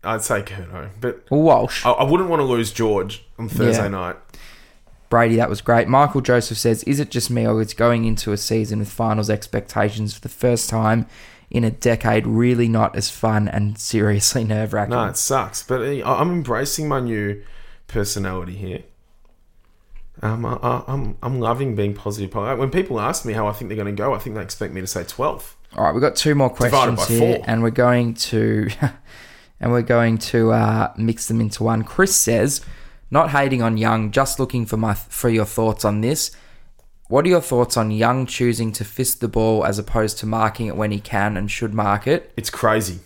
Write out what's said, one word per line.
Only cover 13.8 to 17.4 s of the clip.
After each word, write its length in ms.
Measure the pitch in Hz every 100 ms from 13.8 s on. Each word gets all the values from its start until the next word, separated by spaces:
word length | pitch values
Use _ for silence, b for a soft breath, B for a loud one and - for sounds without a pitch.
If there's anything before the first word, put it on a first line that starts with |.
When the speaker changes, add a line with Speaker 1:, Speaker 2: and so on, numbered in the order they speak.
| - 113 107 101 - -
Speaker 2:
<laughs> 20 | 110
nerve-wracking?" 440 | 107 110 107 101
Speaker 1:
No, 140 | 120 104
it 120 | -
sucks, 440 | - 135 110 -
but, 180 | - 131
uh, 40 | 120 139 -
I, 120 | 135
I'm 100 | 170
embracing 560 | 175 127 113 139 - 151
my 120 | 135
new 420 | 123 110 101 101